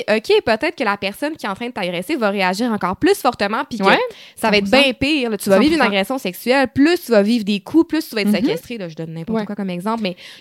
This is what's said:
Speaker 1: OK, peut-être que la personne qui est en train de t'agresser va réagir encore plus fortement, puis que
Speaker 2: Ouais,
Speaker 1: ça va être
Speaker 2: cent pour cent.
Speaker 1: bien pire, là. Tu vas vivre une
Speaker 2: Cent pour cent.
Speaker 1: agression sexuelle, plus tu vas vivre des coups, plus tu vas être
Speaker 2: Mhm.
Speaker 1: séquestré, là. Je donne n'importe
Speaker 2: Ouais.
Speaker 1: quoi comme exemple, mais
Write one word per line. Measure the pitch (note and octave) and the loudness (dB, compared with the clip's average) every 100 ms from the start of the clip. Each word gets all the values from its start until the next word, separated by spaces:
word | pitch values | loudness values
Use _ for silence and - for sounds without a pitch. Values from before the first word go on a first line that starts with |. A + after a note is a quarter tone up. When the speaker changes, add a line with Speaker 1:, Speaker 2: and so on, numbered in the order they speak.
| - | 2
Speaker 1:
OK, | A3 A3 G#4+ | -2 2 2
peut-être | - A3 D#4 - | 2 0 -2 -2
que | |
la | A3+ G3+ | -4 -2
personne | G3 G#3 C#4+ D#4 | -4 -6 -8 -6
qui | A3+ | -8
est | |
en | |
train | F#3+ A#3+ | -8 -8
de | |
t'agresser | B3 F3+ F3 F3+ D4+ | -6 -4 -4 -4 -2
va | G#3+ | -2
réagir | G3+ F#3 F#3 B3 | 0 0 0 -2
encore | G#3 F3 F#3+ | -2 -4 0
plus | D4+ | 2
fortement, | G4+ C4+ A#3+ G3+ A3 | 2 0 0 -4 -4
puis | C#4+ A3+ | -6 -2
que | |
Speaker 2:
Ouais, | F#3+ B3+ B4 - - | 2 2 2 -8 -20
Speaker 1:
ça | - A3+ | -4 0
va | G#3 | 2
être | G3 | 4
Speaker 2:
cent | |
pour | B3+ | 4
cent. | |
Speaker 1:
bien | C#4 | 4
pire, | A#3+ C4+ D#4 A#3+ | 2 0 0 -2
là. | G#3 | -4
Tu | - | 2
vas | F#3+ | 4
vivre | C4+ | 4
une | D#4+ | 4
Speaker 2:
Cent | |
pour | |
cent. | A#3+ | 2
Speaker 1:
agression | G3 G3 C4+ | 0 -2 -2
sexuelle, | G3 F3 - C4 C4 | -4 -6 0 2 2
plus | C4+ C#4+ F4 | 2 2 2
tu | - | 2
vas | A3+ | 4
vivre | G3+ A#3+ | 4 0
des | G3+ G#3 | 0 -4
coups, | - D#4 D#4+ | 0 0 2
plus | D4+ D#4 | 0 -4
tu | A3+ | -2
vas | |
être | G3+ | 0
Speaker 2:
Mhm. | |
Speaker 1:
séquestré, | G3 B3 B4 - A#3 | 2 0 -2 -6 -10
là. | F3+ | -10
Je | D#3 | -10
donne | E3 | -10
n'importe | E3 E3 A3 | -10 -6 -6
Speaker 2:
Ouais. | G3+ | -6
Speaker 1:
quoi | |
comme | G#3 G3 | -6 -6
exemple, | F3 F#3+ A#3 | -4 -4 -4
mais | G#3 F#3+ - - | -4 -6 -16 -16